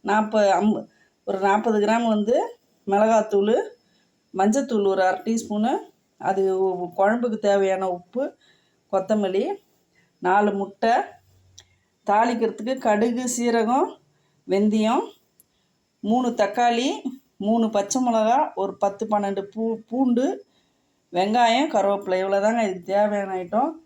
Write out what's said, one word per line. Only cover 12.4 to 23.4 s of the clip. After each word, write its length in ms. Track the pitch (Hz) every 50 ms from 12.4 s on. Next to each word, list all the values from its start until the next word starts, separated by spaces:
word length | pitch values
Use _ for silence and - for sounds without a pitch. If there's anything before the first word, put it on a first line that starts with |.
| 233 220 208 - 214 240 269 262 -
கடுகு, 400 | 233 208 208 226 240 233 247 254 247 254
சீரகம், 520 | 240 240 240 226 233 220 214 247 277 349 - - _ _ _ _ _ _ _ _ _ _
வெந்தயம், 560 | - 180 196 208 214 208 220 214 220 240 349 453 - - _ _ _ _ _ _ _ _ _ _ _ _ _ _ _ _ _ - 202
மூணு 180 | 226 254 254 240 233 -
தக்காளி, 480 | 208 196 - 247 240 240 233 233 254 285 415 440 - - - - _ _ _ _ 196
மூணு 200 | 208 226 233 226 214 220
பச்சை 240 | 202 196 202 - 262 254
மிளகா, 320 | 240 226 226 214 220 240 277 311 - - 180
ஒரு 120 | 196 196 196 _ 202
பத்து, 200 | 196 202 - 226 208
பன்னெண்டு 300 | 208 208 202 196 196 196 196 -
பூ-, 280 | - 214 226 226 226 220 - _
பூண்டு, 360 | 226 254 269 247 240 240 262 330 403 - - _ _ _ _ _ _ _ _ _ _ _ _ _ -
வெங்காயம், 520 | 175 190 208 220 240 240 226 233 254 302 311 247
கருவேப்பிலை, 440 | 208 190 202 202 196 202 190 185 185
இவ்வளோதாங்க 420 | 190 196 196 202 196 214 226 233 226
இதுக்கு 220 | 202 185 180 175 190 190
தேவையான 420 | 202 208 208 208 202 196 190 185 185